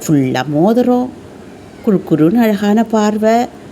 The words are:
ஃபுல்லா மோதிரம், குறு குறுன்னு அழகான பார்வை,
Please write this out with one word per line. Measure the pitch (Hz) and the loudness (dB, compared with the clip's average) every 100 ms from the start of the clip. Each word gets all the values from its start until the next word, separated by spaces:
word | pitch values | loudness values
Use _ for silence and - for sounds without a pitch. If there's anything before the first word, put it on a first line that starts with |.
| - | 0
ஃபுல்லா | 147 131 127 139 | 0 0 -2 -2
மோதிரம், | 147 196 233 240 247 254 - - - - - - - - | 0 2 2 2 0 -4 -12 -20 -20 -20 -20 -20 -8 -2
குறு | 185 - | -2 0
குறுன்னு | 151 156 233 | 2 2 2
அழகான | 220 202 208 220 | 0 0 0 0
பார்வை, | 226 220 208 208 220 233 240 - - | 0 0 0 0 0 0 -2 -10 -20